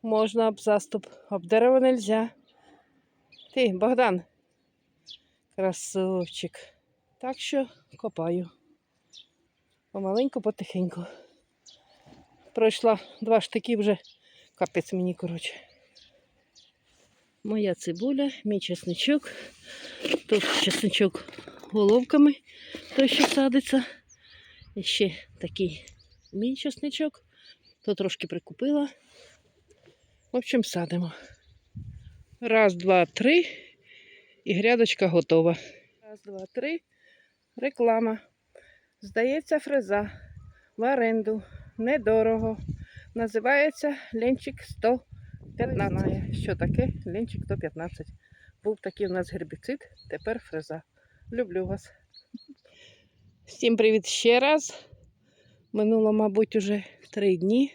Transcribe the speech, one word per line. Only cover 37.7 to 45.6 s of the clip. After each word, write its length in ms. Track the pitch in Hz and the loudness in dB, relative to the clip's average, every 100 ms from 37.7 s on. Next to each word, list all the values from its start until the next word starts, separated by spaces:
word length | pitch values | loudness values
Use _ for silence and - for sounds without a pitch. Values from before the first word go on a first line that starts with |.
| - 233 226 226 220 _ _ _ - - _ _ _ | 0 2 2 0 -4 _ _ _ -20 -20 _ _ _
Здається, 580 | 202 220 247 294 - 302 | -8 -2 0 -2 0 -2
фреза. 520 | 294 277 190 202 202 - - - - - _ - | 0 -2 0 -2 -2 -12 -20 -20 -20 -20 _ -4
В 160 | 233 | 0
оренду. 500 | 269 226 226 214 220 - - - - | 2 2 2 0 -4 -8 -20 -18 -6
Недорого. 800 | 226 294 220 220 220 226 220 220 - - - - - | -2 0 4 4 4 2 -2 -6 -8 -10 -12 -18 -12
Називається 840 | 226 226 220 233 285 302 294 294 277 - | -6 -2 0 2 4 2 0 -4 -4 -8
Ленчик 500 | 226 240 262 - 254 | -2 0 0 -4 -12
сто 380 | - - 226 254 _ - - - - | -16 -2 0 0 _ -20 -20 -20 -18
п'ятнадцять. 800 | - | -4